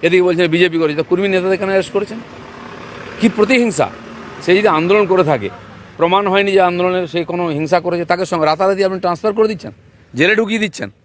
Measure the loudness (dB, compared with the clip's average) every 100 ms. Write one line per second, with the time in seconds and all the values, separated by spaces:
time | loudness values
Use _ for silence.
0 | 4 2 2 2 2 2 2 2 -2 -2
1 | 0 0 0 0 0 -2 0 -2 0 -4
2 | -4 -10 -14 -18 -18 -18 -16 -16 -16 -16
3 | -16 -2 0 2 2 2 2 0 -2 -4
4 | -18 -18 -16 -10 2 2 4 2 2 2
5 | 2 2 2 0 -2 -10 -20 -20 -20 -2
6 | 2 2 2 2 4 4 4 2 0 0
7 | -2 -4 -4 -4 -2 -2 0 0 0 -4
8 | -2 -2 -2 0 0 2 0 2 0 0
9 | -2 -2 -2 0 0 0 -10 -18 -20 _
10 | _ 0 2 4 2 0 -2 -4 -10 _